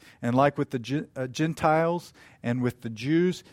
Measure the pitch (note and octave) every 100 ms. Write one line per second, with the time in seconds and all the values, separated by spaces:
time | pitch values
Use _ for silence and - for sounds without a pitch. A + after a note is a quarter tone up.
0 | - - A#2+ B2+ C#3+ C#3+ C#3 C3 A2+ C#3+
1 | - - B2+ A#2+ D#3 D3+ D#3 D#3 E3 E3+
2 | - - - - A#2 A#2+ B2 - A#2 A2
3 | B2+ D#3+ F3+ E3+ -